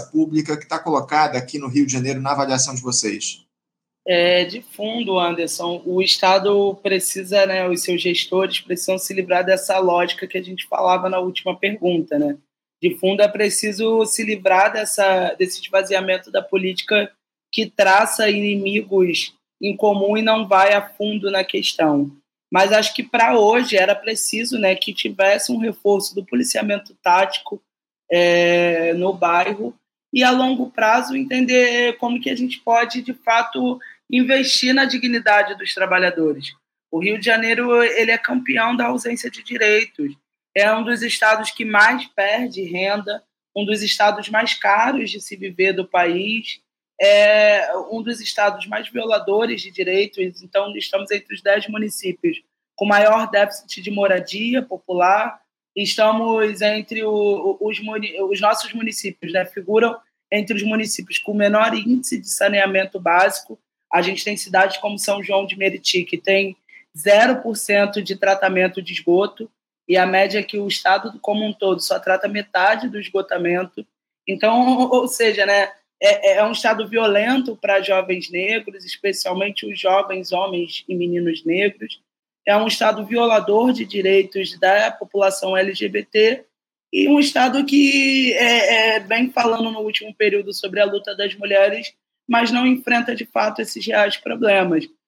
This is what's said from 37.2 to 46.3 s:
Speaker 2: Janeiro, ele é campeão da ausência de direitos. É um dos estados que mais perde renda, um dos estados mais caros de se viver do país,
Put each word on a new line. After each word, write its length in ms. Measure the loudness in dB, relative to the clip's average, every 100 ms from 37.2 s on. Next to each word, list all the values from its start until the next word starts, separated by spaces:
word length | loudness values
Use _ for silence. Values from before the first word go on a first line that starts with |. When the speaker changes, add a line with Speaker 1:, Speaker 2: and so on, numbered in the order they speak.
| 0
Speaker 2:
Janeiro, 560 | 2 2 -2 2 4
ele 300 | 4 2 0
é 60 | 0
campeão 580 | 0 -2 -2 -2 0 0
da 80 | -2
ausência 460 | -2 -4 -6 -8
de 100 | -12
direitos. 720 | -12 -2 2 2 0 -6 -8 -8 _ _ _ 2
É 140 | 2
um 120 | 2 -2
dos 160 | -4
estados 500 | -4 0 2 2 -2
que 140 | -8 0
mais 400 | 4 4 4 -4 -2
perde 480 | 0 0 -4 -8
renda, 580 | -8 -4 -2 -2 -4 -10 _ _ _
um 120 | -6 -4
dos 160 | -2
estados 480 | -2 2 2 2 -2
mais 240 | -2 -2
caros 580 | 0 2 4 2 0 -6
de 80 | -10
se 160 | -14 -12
viver 380 | -10 0 0
do 120 | 0 -2
país, 760 | 0 0 0 -4